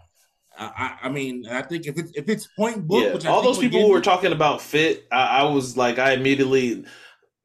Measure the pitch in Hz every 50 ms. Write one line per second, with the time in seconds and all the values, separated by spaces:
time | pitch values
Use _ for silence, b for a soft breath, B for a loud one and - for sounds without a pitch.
0 | - _ _ _ _ _ _ _ _ _ _ - 107 107 - - 127 127 - -
1 | 120 131 139 143 131 127 123 123 117 113 120 127 139 - 170 165 147 147 143 165
2 | 165 - - 151 151 160 220 214 - - _ - 214 233 226 214 170 151 185 240
3 | 226 202 180 165 156 - 156 202 208 254 - - 160 - - 180 208 214 196 175
4 | - 196 185 - 190 180 160 151 156 147 127 117 - - - 151 156 160 - -
5 | - - 120 127 127 120 120 135 139 151 147 139 127 127 117 123 123 120 117 123
6 | 131 135 131 127 131 135 139 139 139 131 135 135 127 120 110 95 - B B B
7 | B B B B B B _ _ _